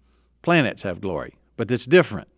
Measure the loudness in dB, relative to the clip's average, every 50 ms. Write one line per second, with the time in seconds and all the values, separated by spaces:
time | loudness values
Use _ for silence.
0 | _ _ _ _ _ _ _ _ 0 2 2 2 2 0 -4 -6 -6 -8 -8 -6
1 | -6 -6 -6 -6 -8 -10 -16 _ _ _ _ -8 -4 -2 -2 -4 2 4 4 4
2 | 4 4 -2 -10 -10 -14 _